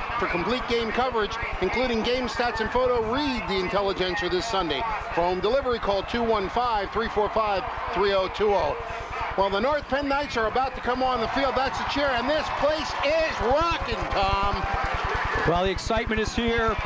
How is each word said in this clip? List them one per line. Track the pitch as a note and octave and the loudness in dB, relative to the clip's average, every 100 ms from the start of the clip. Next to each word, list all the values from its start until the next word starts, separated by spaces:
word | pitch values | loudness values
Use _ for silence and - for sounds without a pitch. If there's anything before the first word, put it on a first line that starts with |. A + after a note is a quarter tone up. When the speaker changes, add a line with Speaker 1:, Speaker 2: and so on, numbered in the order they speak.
| - - | -4 -2
Speaker 1:
For | F#3+ | 0
complete | F3 F3 B3 - | 0 0 -2 0
game | A#3 A3+ | 0 0
coverage, | A3+ B3+ A#3 G#3 - - - | 0 0 0 0 -2 -4 -2
including | F#3 A3+ B3+ A3+ | 0 0 0 0
game | A3 B3+ B3 | 0 0 0
stats | - A#3+ G#3+ | 0 -2 0
and | A3 | 0
photo, | B3 B3+ B3 A3 | 2 2 2 0
read | B3+ D4 A#3+ F3 | 0 0 -2 -2
the | |
Intelligencer | F#3+ F3+ F#3 G3 F3 F#3 E3 F3 | -2 0 0 0 0 -2 -2 -2
this | F3+ - | -2 0
Sunday. | F#3+ E3+ C#3 C#3 - - | 0 0 -2 -2 -4 -4
For | E3 | 0
home | F3 F#3 | 0 2
delivery, | G3 C4 B3 A#3 | 2 0 0 -2
call | - G3+ | 0 0
two | F#3 A#3+ | 0 0
one | A3+ G#3+ F#3+ | 2 2 0
five, | A#3 B3 G#3+ G3 | 0 0 0 -2
three | G#3 A3+ | -2 -2
four | G#3 G3+ | 0 0
five, | G#3+ G#3+ F#3+ - - - | 2 0 0 -2 -6 -4
three | - G3+ | 0 2
oh | G3 F#3 | 2 0
two | - G#3 | 0 2
oh. | F#3+ D3+ C3+ - - - - - - | 4 2 -2 -6 -8 -8 -6 -4 0
Well, | G3 | 0
the | G3 | 2
North | B3+ D4 - | 2 0 0
Penn | C4+ C#4+ | -2 0
Knights | C#4 D4 A#3+ | 0 0 0
are | A3 | 0
about | A#3 C4 | 0 0
to | - | -2
come | - B3 | -2 0
on | B3+ B3 | 2 0
the | A3 | 0
field. | A#3+ C4+ | 0 0
That's | B3+ C4+ - | 2 0 -2
the | |
cheer, | - C#4 C#4+ | -2 0 2
and | A#3+ B3 | 2 2
this | D4+ A#3 B3 | 0 0 0
place | C#4 D#4 C#4 - C#4+ | 2 2 -2 -2 0
is | D#4+ D#4+ - | 2 2 0
rocking, | G#3+ C#4+ E4+ D#4 - A3 F3+ | 2 4 2 0 -2 -4 -2
Tom. | G3 G3 G3 G3+ G3 F3+ - - - - - - F#3 D3 | 0 2 2 2 0 -2 -2 -2 -2 -2 -2 -2 0 2
Speaker 2:
Well, | E3+ | 4
the | F#3+ | 2
excitement | F3+ - A3+ A#3 A3 | 0 0 0 0 0
is | G#3 | 0
here. | - A#3 A#3 A3+ G3+ | 0 0 2 2 0